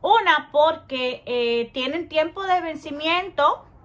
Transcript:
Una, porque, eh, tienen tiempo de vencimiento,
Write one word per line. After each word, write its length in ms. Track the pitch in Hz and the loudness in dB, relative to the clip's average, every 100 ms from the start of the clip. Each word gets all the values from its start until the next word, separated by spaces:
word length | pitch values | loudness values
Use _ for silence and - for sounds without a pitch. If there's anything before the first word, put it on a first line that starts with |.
Una, 480 | - 453 381 302 294 | 4 4 4 2 2
porque, 680 | 294 311 320 - 262 254 254 - | 4 4 2 -8 -4 -4 -6 -6
eh, 420 | 247 233 233 233 269 | -2 0 -2 -4 -6
tienen 340 | 262 320 339 | -4 -6 -2
tiempo 320 | 311 320 392 381 | -2 -2 -4 0
de 120 | 359 | 0
vencimiento, 1040 | 339 311 311 285 311 349 381 302 294 - - - | -2 -8 -10 -6 -2 -2 -2 2 2 2 -8 -20